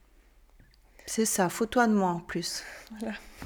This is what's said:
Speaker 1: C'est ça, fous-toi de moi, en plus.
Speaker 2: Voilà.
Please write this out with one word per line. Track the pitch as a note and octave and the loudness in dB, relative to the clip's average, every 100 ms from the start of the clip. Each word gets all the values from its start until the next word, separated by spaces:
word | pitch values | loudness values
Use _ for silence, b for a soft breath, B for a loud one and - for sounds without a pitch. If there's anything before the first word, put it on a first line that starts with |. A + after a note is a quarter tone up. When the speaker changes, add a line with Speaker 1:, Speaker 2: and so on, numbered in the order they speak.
| _ _ _ _ _ _ - _ _ _ | _ _ _ _ _ _ -20 _ _ _
Speaker 1:
C'est | - - A3 | -8 0 0
ça, | - F3+ | 2 2
fous-toi | - A3 B3+ A#3 | 2 0 4 4
de | |
moi, | G#3 F#3 | 4 2
en | E3+ | 0
plus. | - E3 E3+ - - B B A3 | -4 -6 -4 -6 -10 B B -10
Speaker 2:
Voilà. | A3 G#3 B B | -8 -8 B B